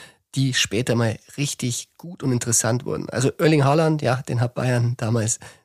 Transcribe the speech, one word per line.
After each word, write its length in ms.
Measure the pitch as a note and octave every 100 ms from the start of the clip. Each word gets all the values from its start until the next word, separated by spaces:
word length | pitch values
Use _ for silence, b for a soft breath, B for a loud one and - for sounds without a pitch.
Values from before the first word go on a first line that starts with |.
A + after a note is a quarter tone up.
| B B _
die 200 | C3+ C3+
später 400 | A#2+ - G2+ C3
mal 240 | A#2 A#2 - - -
richtig 540 | C#3+ - B2+ - - _
gut 240 | E3 F#3
und 100 | C#3
interessant 520 | A#2+ A#2+ A2+ A2+ A#2+
wurden. 240 | - - -
Also 200 | - C3 -
Erling 260 | E3 D#3
Haaland, 380 | C3+ D3+ D#3+ D3+
ja, 200 | A#2+ B2+
den 180 | - B2
hat 140 | A#2+
Bayern 400 | - B2+ A#2+ A#2 B2
damals 440 | A2+ A#2 G#2+ - B B